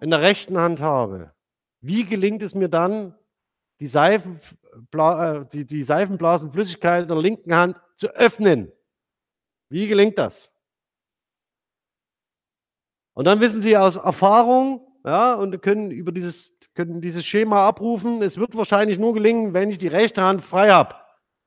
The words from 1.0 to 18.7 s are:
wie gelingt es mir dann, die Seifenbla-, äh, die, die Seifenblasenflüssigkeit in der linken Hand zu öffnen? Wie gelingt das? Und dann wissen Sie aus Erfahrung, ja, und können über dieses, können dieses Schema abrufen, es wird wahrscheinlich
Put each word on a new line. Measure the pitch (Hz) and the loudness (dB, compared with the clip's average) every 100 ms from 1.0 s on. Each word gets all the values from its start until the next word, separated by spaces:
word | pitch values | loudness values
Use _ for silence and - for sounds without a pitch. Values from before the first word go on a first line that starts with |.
| 110 92 78 _ _ _ _ _ | -2 -8 -16 _ _ _ _ _
wie | 127 208 | -8 -6
gelingt | 196 202 202 214 | -4 -2 -2 -4
es | 202 | -8
mir | 196 180 | -4 -2
dann, | 165 180 220 190 - _ _ _ _ _ - | 0 0 -2 -8 -16 _ _ _ _ _ -16
die | 143 | -4
Seifenbla-, | 143 165 214 185 165 - - _ 117 117 156 156 165 170 151 | 2 4 2 -2 -18 -20 -20 _ -20 -10 -2 0 0 -2 -6
äh, | 135 | -10
die, | 147 | -12
die | 135 151 | -10 -8
Seifenblasenflüssigkeit | 131 151 196 185 165 170 151 151 202 170 170 175 | -2 -2 -2 -2 0 0 -2 -6 -6 -4 0 0
in | 170 | 0
der | 160 | -2
linken | 175 226 170 | -2 -2 -2
Hand | 170 180 180 _ - | 0 0 -2 _ -10
zu | 214 | -8
öffnen? | - 233 - 208 135 90 _ _ _ _ _ _ _ _ _ _ | 2 2 4 2 2 -2 _ _ _ _ _ _ _ _ _ _
Wie | 156 208 | -8 -2
gelingt | 202 214 202 | 2 2 2
das? | 113 - _ _ _ _ _ _ _ _ _ _ _ _ _ _ _ _ _ _ _ _ _ _ _ _ _ _ _ | -4 -6 _ _ _ _ _ _ _ _ _ _ _ _ _ _ _ _ _ _ _ _ _ _ _ _ _ _ _
Und | - | -2
dann | 151 214 | 2 4
wissen | 240 214 | 2 0
Sie | 214 214 | 2 4
aus | 190 180 | 4 2
Erfahrung, | 190 - 196 214 233 254 269 254 _ _ | -4 2 4 6 4 2 0 -4 _ _
ja, | 123 170 247 | -2 0 2
und | 226 196 185 | 0 -4 -4
können | 196 208 202 | -2 -2 -4
über | 123 175 | -10 -8
dieses, | 175 175 160 - _ _ | -8 -8 -12 -18 _ _
können | - 170 170 | -10 -8 -8
dieses | 175 170 | -8 -8
Schema | - 208 220 202 196 | -4 -2 0 2 2
abrufen, | - 220 233 226 233 | 0 -4 -4 -4 -4
es | 202 - | -4 -4
wird | 233 220 | -6 -4
wahrscheinlich | 202 | 0